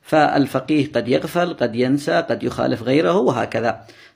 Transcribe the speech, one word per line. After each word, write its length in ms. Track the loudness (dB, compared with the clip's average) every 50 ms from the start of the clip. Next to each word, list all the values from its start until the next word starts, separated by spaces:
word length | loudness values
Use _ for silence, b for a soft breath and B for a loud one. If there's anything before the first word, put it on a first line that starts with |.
فالفقيه 920 | _ 0 2 4 4 4 4 2 0 0 -2 -4 -2 0 0 0 0 0
قد 160 | -2 -2 0 0
يغفل، 460 | 0 0 0 -2 -2 -2 -2 -2 -2
قد 220 | -2 -4 -2 0
ينسى، 360 | 0 0 2 0 0 0 0
قد 300 | 0 0 0 -2 -2 -4
يخالف 400 | -4 -4 -2 -2 0 0 -2 -2
غيره 340 | 0 0 2 2 2 2 2
وهكذا. 640 | 2 2 2 0 0 -2 -2 -2 -2 -2 -2 -2 -4 B B B B B B B